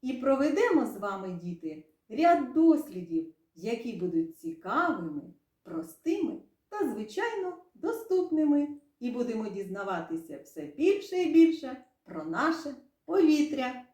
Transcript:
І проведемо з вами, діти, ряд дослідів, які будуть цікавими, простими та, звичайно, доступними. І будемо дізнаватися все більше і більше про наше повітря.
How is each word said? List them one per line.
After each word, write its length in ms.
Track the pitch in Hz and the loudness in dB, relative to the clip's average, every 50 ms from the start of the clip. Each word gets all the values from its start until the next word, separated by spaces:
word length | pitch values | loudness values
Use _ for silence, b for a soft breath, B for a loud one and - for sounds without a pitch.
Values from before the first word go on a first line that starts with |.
І 120 | - 254 254 | -6 -6 -6
проведемо 720 | 240 254 269 269 254 285 302 285 359 480 480 370 285 233 | -2 2 2 2 4 4 2 4 2 4 4 4 4 2
з 120 | 214 196 | 2 -4
вами, 420 | 196 202 202 196 196 190 185 180 170 170 | -6 -6 -6 -6 -6 -8 -8 -8 -8 -8
діти, 420 | 175 170 - - 160 156 156 - _ _ _ _ _ | -8 -10 -8 -10 -12 -12 -12 -16 _ _ _ _ _
ряд 440 | 214 262 330 339 339 294 277 247 - | -2 2 6 6 6 4 2 0 2
дослідів, 800 | 311 330 330 311 - - - 185 185 175 165 165 160 160 - - _ _ _ _ | 6 6 6 6 6 2 -6 -10 -10 -8 -4 -4 -4 -4 -6 -14 _ _ _ _
які 380 | 165 175 220 233 226 - 240 202 | -10 -6 -6 -6 -4 -6 -8 -6
будуть 440 | 170 180 170 165 165 165 - - | -4 -4 -2 0 -2 -2 -2 -8
цікавими, 840 | - - 165 - - - 185 220 302 349 - 214 190 175 160 147 147 - - - _ _ _ _ _ _ | -12 -10 -10 -10 -10 -8 -2 0 0 0 0 -2 -2 -6 -8 -8 -10 -12 -12 -20 _ _ _ _ _ _
простими 720 | - 160 160 165 - - _ _ 330 349 403 349 - - - - _ _ _ _ _ | -10 -10 -10 -10 -10 -16 _ _ -4 -2 -2 -2 -4 -6 -10 -14 _ _ _ _ _
та, 200 | 392 415 381 269 214 | -6 -4 -4 -4 -4
звичайно, 640 | 214 214 214 - 359 427 466 440 403 370 359 349 - - _ _ | -6 -10 -8 -6 -4 -4 -4 -4 -4 -6 -6 -8 -10 -18 _ _
доступними. 920 | _ - 392 466 453 453 - 370 370 349 330 320 311 311 294 285 285 294 294 - - _ _ _ _ | _ -6 -6 -6 -6 -4 0 0 0 0 0 0 2 4 4 4 4 2 0 -6 -14 _ _ _ _
І 120 | 240 247 | -8 -6
будемо 380 | 226 247 240 240 220 220 220 202 | -4 -2 -4 -2 -2 -4 -4 -6
дізнаватися 920 | 180 196 196 175 185 202 196 196 185 165 165 - 165 165 - - 147 - - | -6 -8 -8 -8 -6 -6 -4 -4 -4 -4 -4 -6 -8 -8 -8 -10 -16 -16 -16
все 180 | - - - | -14 -12 -12
більше 600 | 294 - - - 302 370 403 403 - - 370 359 359 | -12 -12 -4 2 2 2 2 2 -2 -4 -2 0 0
і 80 | 311 | 6
більше 460 | 311 330 330 330 - - 277 254 277 - - _ _ _ _ | 8 8 8 8 6 0 -6 -12 -12 -12 -16 _ _ _ _
про 220 | - 180 160 151 | -14 -12 -10 -8
наше 500 | 160 165 208 277 330 320 - - 285 262 - _ _ _ _ _ | -6 -4 0 0 0 0 -2 -6 -10 -12 -12 _ _ _ _ _
повітря. 800 | - 330 392 339 302 302 294 302 302 294 269 254 254 254 247 247 _ | 0 4 6 6 6 6 4 4 0 0 -2 -4 -4 -6 -8 -14 _